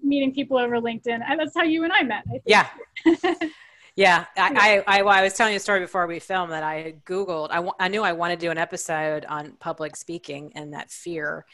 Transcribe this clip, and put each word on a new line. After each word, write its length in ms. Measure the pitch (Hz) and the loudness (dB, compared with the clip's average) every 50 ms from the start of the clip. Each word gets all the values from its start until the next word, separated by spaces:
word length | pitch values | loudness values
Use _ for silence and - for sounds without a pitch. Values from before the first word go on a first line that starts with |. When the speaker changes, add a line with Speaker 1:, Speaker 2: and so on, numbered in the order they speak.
Speaker 1:
meeting 320 | 302 277 285 277 269 269 269 | 0 0 2 2 0 0 -2
people 240 | 277 277 - 269 247 | -4 -2 0 0 0
over 200 | 240 240 240 233 | 2 0 0 -2
LinkedIn. 440 | 233 233 226 226 - 233 233 226 226 | -2 -4 -6 -4 -4 -4 -4 -4 -2
I, 100 | - 285 | -2 -2
that's 200 | 320 311 302 - | -2 -2 -2 0
how 60 | 339 | 0
you 220 | 339 311 320 330 320 | 2 2 2 0 0
and 80 | 330 370 | 0 2
I 80 | 403 | 2
met, 220 | 302 233 214 202 - | 0 0 -2 -6 -6
I 60 | - | -8
think. 100 | 240 - - | -10 -6 2
Speaker 2:
Yeah. 220 | - 208 196 - - - - - - _ - - | 4 4 4 4 2 -4 -14 -20 -18 _ 2 4
Speaker 1:
<laughs> 420 | 320 330 - - 370 320 - 339 311 - - - - _ _ - _ _ | 4 4 4 2 -2 -2 -2 -6 -8 -10 -14 -20 -20 _ _ -20 _ _
Speaker 2:
Yeah. 300 | 190 196 185 175 165 175 - - | 4 6 6 6 4 2 -4 -2
I, 160 | 196 185 190 | 0 0 2
Speaker 1:
Yeah. 300 | 185 214 202 214 208 196 - | 4 4 6 6 6 4 4
Speaker 2:
I, 120 | 208 196 202 | 4 4 4
I, 40 | |
well, 100 | 196 202 | 6 6
I 100 | 196 190 | 6 6
was 100 | 190 196 | 4 2
telling 220 | 196 - 226 214 202 | 2 2 2 2 2
you 20 | |
a 40 | 190 | -2
story 200 | - 214 202 185 | 0 0 0 0
before 260 | 180 170 - 185 175 | 0 -2 -2 -2 -2
we 140 | 170 170 160 | -2 -4 -8
filmed 320 | - - 190 185 175 165 | -6 -4 -2 -2 -2 -4
that 100 | 160 156 | -4 -4
I 200 | 156 156 156 156 | -4 -4 -6 -6
had 220 | 160 165 160 151 _ | -8 -10 -14 -16 _
Googled, 440 | - 185 190 202 185 165 156 151 151 | -6 -4 -4 -4 -4 -4 -6 -4 -2
I 80 | - 170 | -2 -2
wa-, 160 | 175 190 - - | -2 -4 -4 -2
I 80 | 185 185 | -2 -2
knew 160 | 202 214 214 | 0 0 0
I 80 | 180 | 0
wanted 260 | 170 165 170 175 175 165 | 0 0 -2 -2 -2 -2
to 80 | 170 | -2
do 60 | 170 | -4
an 60 | 160 160 | -2 -2
episode 680 | 170 165 180 170 - - 160 156 156 156 151 151 - | -4 -4 -4 -8 -6 -4 -4 -2 -2 -2 -2 -4 -6
on 320 | - 151 147 147 151 - _ | -8 -8 -8 -8 -12 -16 _
public 380 | - 170 160 - 156 151 - | -10 -8 -6 -6 -8 -10 -10
speaking 560 | - - - 170 165 - - 143 143 151 147 - | -12 -12 -12 -12 -12 -10 -12 -14 -14 -14 -16 -16
and 180 | 156 151 147 | -14 -14 -12
that 160 | 147 - - - | -12 -12 -14 -14
fear. 560 | - - - 175 170 156 151 151 160 160 - _ | -16 -14 -12 -10 -8 -6 -6 -6 -8 -8 -12 _